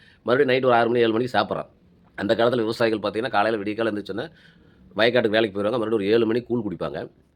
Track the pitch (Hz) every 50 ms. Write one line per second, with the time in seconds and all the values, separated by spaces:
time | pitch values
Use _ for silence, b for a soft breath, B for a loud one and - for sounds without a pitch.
0 | b b b b b 110 120 135 143 131 123 131 127 131 120 117 117 113 120 123
1 | 117 113 107 110 127 120 - 104 107 98 95 - - - _ _ _ _ _ _
2 | _ _ _ - 95 101 113 98 113 123 120 123 110 107 117 - 120 113 110 104
3 | 95 104 95 107 117 131 - 101 104 110 117 107 98 104 107 104 113 113 104 104
4 | 95 - 95 101 135 165 b b b b b b b b b b b b - 95
5 | 107 120 117 123 110 113 104 110 113 107 92 101 101 104 120 127 107 110 113 110
6 | 98 98 110 117 113 107 110 123 123 - 117 123 107 101 87 80 85 76 71 80
7 | 113 - - _ _ _ _